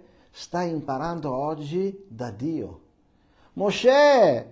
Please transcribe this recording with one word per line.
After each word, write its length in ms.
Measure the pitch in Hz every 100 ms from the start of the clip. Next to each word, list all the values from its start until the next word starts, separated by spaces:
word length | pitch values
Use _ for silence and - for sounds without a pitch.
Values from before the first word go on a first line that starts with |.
| _ _ _
sta 320 | - - 175
imparando 720 | 175 160 139 131 165 170 147
oggi 720 | 127 147 156 147 175 196 196 -
da 240 | 113 120
Dio. 500 | 101 147 156 92 - _ _ _ _ _ _ _
Mosè, 920 | - 202 196 240 277 294 269 180 117 113